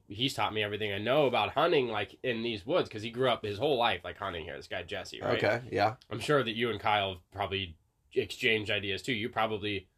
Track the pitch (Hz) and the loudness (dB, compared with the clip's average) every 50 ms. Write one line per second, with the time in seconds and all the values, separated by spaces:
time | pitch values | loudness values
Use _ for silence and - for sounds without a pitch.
0 | _ - 101 101 127 135 - - 107 98 104 107 104 104 104 101 107 104 98 101 | _ -12 -6 -2 -2 -2 0 0 0 0 2 0 0 0 -2 -2 -2 -2 -2 0
1 | 107 117 131 156 147 127 117 113 104 101 - 135 156 175 175 147 127 117 110 104 | 0 2 4 4 4 4 4 2 2 2 2 2 4 4 4 4 2 2 0 -2
2 | 104 - - - - 127 117 113 113 117 113 104 92 117 170 180 139 - - 107 | -4 -6 -8 -6 -4 -2 -2 -2 -2 -4 -4 -4 -2 0 0 0 0 0 -4 -8
3 | 104 120 113 120 131 127 113 107 - 107 101 98 127 156 147 120 117 117 98 87 | -8 -6 -2 0 2 2 2 2 0 -4 -4 0 0 2 2 4 4 2 2 0
4 | - 90 85 - 101 95 87 82 78 85 76 69 - - 104 92 87 82 101 92 | -4 -10 -8 -6 -6 -6 -6 -6 -8 -8 -10 -10 -10 -8 -8 -8 -6 -6 -8 -8
5 | 85 - - - 98 - 117 110 113 104 110 120 127 113 - 101 101 110 120 - | -8 -10 -10 -6 -2 -2 0 2 2 2 2 0 -2 -2 0 2 2 2 0 -2
6 | - - 107 107 - - 151 143 123 113 107 113 120 120 104 98 - 113 107 104 | -10 -10 -8 -4 0 2 2 2 2 0 -2 0 0 0 0 0 2 2 4 4
7 | 98 98 95 85 - _ - 98 101 92 98 98 98 87 82 _ _ _ _ _ | 2 0 -4 -8 -12 _ -6 -4 -2 -2 -2 -2 -4 -6 -10 _ _ _ _ _
8 | _ _ - 131 113 - - - - 117 110 107 107 98 110 104 98 101 95 95 | _ _ -2 -2 -2 -2 -2 0 2 4 4 4 2 0 -2 -2 0 -2 -4 -4
9 | - - 127 107 107 123 - 113 110 110 110 101 98 104 101 95 - _ _ | -2 -2 -2 -2 -2 -2 0 0 0 0 0 -2 -2 -2 -4 -4 -6 _ _